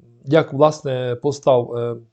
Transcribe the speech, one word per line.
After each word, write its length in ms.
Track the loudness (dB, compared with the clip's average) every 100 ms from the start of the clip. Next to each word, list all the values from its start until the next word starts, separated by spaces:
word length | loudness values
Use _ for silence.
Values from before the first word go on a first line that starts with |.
| _ _ 0
як, 280 | 0 2
власне, 640 | 2 0 0 -6 -6 -4 -4
постав, 600 | -4 -2 2 2 2 -4
е, 200 | -6 -8 -14